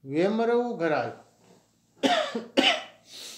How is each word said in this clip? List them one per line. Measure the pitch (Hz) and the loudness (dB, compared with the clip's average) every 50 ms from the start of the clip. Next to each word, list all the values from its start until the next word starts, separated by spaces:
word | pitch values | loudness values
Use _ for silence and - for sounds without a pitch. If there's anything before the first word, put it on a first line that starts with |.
| - | -12
वेमरऊ | 135 135 156 175 202 220 220 233 226 240 240 240 240 226 175 | -4 0 0 2 2 2 0 2 2 2 2 0 -2 -4 -2
घराय।" | 165 160 151 135 117 - - - - - _ _ _ - - _ _ _ _ _ _ _ _ _ - | -2 0 0 0 -2 -4 -8 -12 -18 -20 _ _ _ -20 -20 _ _ _ _ _ _ _ _ _ 0
<coughs> | 269 - 640 605 - - - - - - - 762 784 659 - - - - _ _ - - - - - - | 2 2 2 0 -2 -4 -8 -10 -2 0 2 4 4 2 2 -2 -10 -18 _ _ -20 -20 -18 -16 -16 -18